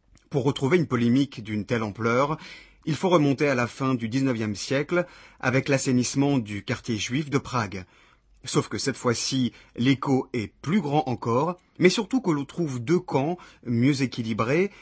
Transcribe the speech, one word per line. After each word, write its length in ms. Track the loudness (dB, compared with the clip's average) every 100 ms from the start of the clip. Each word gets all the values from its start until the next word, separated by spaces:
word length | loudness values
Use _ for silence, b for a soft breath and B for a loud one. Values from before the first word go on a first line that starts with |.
| _ -20 -4
Pour 140 | 0
retrouver 340 | 0 0 2 2
une 100 | 2
polémique 560 | 2 4 4 2 -4
d'une 220 | -6 -6 -2
telle 180 | -2
ampleur, 540 | -2 -2 0 2 0 -2 B B B B -6
il 100 | -2
faut 140 | 2
remonter 380 | 4 4 2 2
à 80 | 2
la 120 | -2
fin 280 | -2 -2 0
du 140 | -2
dix-neuvième 460 | 0 0 0 -2 -4
siècle 520 | -2 -2 0 -2 -2 B B B
avec 300 | 0 0 2
l'assainissement 680 | 0 2 2 2 0 2 0
du 260 | -2 -6
quartier 340 | -6 -6 -4 -4
juif 340 | -2 -4 -2
de 80 | -2
Prague. 460 | -2 -4 -4 -8 -14 b b b b _
Sauf 240 | -4 -2 0
que 80 | -2
cette 200 | -4 -2
fois-ci, 560 | -2 -2 -2 -2 -2 B B 0
l'écho 540 | 2 2 2 0 0
est 220 | -4 -6 _
plus 180 | -2 0
grand 240 | 2 0 0
encore, 520 | -2 0 0 0 -4 _ 2
mais 100 | 2
surtout 320 | 2 0 -2
que 80 | 0
l'on 160 | -2 -4
trouve 340 | -4 -4 -4
deux 200 | 0 0
camps 400 | 0 0 0 -4 B B -4
mieux 380 | 2 2 2
équilibrés, 680 | -2 -2 -4 -2 0 0 0 B